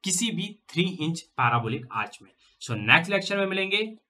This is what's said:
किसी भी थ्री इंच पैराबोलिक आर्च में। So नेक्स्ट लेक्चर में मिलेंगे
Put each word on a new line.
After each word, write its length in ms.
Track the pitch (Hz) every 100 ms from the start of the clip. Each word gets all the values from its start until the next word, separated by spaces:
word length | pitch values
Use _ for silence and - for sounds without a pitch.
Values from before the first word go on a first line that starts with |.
किसी 260 | 190 - 233
भी 160 | 170 208 - -
थ्री 160 | 165 180 185
इंच 200 | 156 170
पैराबोलिक 640 | - - 120 120 113 - -
आर्च 240 | 104 107 -
में। 80 | - _ _ _
So 140 | - 107
नेक्स्ट 340 | 107 151 180
लेक्चर 280 | 202 - 202
में 80 | 190
मिलेंगे 380 | 190 190 202 220 220